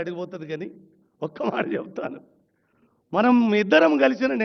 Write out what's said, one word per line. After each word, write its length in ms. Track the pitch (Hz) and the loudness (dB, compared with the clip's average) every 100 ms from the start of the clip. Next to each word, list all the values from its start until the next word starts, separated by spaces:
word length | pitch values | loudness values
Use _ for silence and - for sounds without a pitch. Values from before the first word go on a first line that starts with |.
అడిగిపోతుంది, 420 | 170 175 180 185 151 | -8 -8 -12 -12 -12
కానీ 160 | 156 196 - _ _ _ - | -10 -12 -16 _ _ _ -12
ఒక్క 160 | 156 - 285 | -12 -8 -6
మాట 140 | 233 - - | -4 -4 -6
చెప్తాను. 420 | - 240 - - _ _ _ _ _ _ _ _ _ 180 | -8 -10 -12 -12 _ _ _ _ _ _ _ _ _ 0
మనం 180 | 240 247 226 208 | 4 4 4 2
ఇద్దరం 300 | 196 311 320 294 269 | 4 6 6 4 2
కలిసిన 280 | 247 262 254 | 0 -2 -2